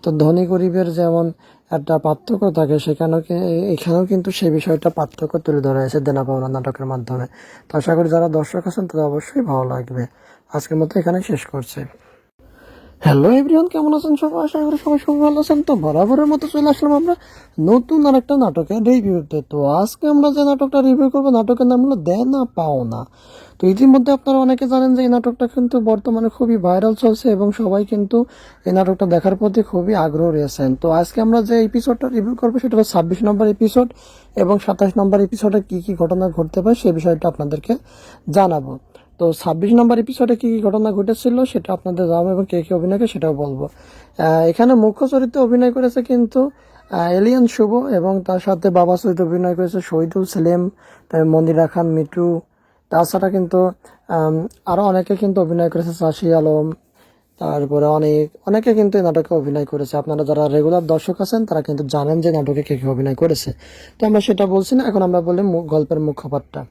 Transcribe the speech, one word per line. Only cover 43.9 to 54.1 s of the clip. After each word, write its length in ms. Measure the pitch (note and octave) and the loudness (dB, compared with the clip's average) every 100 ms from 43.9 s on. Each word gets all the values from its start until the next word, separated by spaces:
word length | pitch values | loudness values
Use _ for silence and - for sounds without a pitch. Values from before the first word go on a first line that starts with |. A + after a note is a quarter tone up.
| - - - D#3+ D#3+ E3 | -20 -18 -2 2 4 2
এখানে 260 | E3+ A#3+ | 4 4
মুখ্য 340 | B3+ G#3+ G3+ C4+ | 4 2 0 0
চরিত্রে 340 | C4+ B3+ C#4+ | 0 0 0
অভিনয় 300 | B3 B3 B3 | 2 2 2
করেছে 320 | B3 B3+ B3 | 0 -2 -2
কিন্তু, 480 | A#3+ B3 A#3 B3+ C#4 - _ - _ | -2 0 0 0 -2 -6 _ -20 _
আহ, 220 | F3+ E3+ | -4 0
এলিয়ান 360 | F#3 G#3+ B3+ A#3 | 2 2 4 2
শুভ 400 | - G#3+ A#3+ C#4 | 2 0 0 0
এবং 340 | G3 F3+ F#3+ | -2 0 -2
তার 180 | F#3 F#3 | -2 -4
সাথে 300 | G3 F#3 G3 | -2 0 2
বাবা 280 | F3+ F3 F3+ | 4 4 2
চরিত্রে 280 | G#3+ E3+ E3+ | 0 0 0
অভিনয় 300 | F3 F3+ F3 | 0 -2 -2
করেছে 260 | F3+ F#3 | -4 -4
শহীদুল 440 | - D#3+ E3 F#3+ F#3 | -4 -2 -2 -2 -4
সেলিম, 440 | G3 E3 F3 F3+ - - - _ | 0 0 0 -2 -8 -20 -20 _
তারপরে 200 | E3 D#3+ | 0 4
মনিরা 380 | D#3+ E3 D#3+ D#3+ | 4 4 2 2
খান 200 | F3 E3+ | 0 0
মিঠু, 540 | D#3+ D3 - F3 E3 - _ _ _ _ | 0 -2 -2 -2 -2 -8 _ _ _ _
তাছাড়া 400 | D#3+ E3+ F#3+ F#3+ | 0 0 0 0
কিন্তু, 420 | G3 F3 F#3 F#3 - - _ | -2 0 0 0 -4 -20 _
আম, 400 | - | -6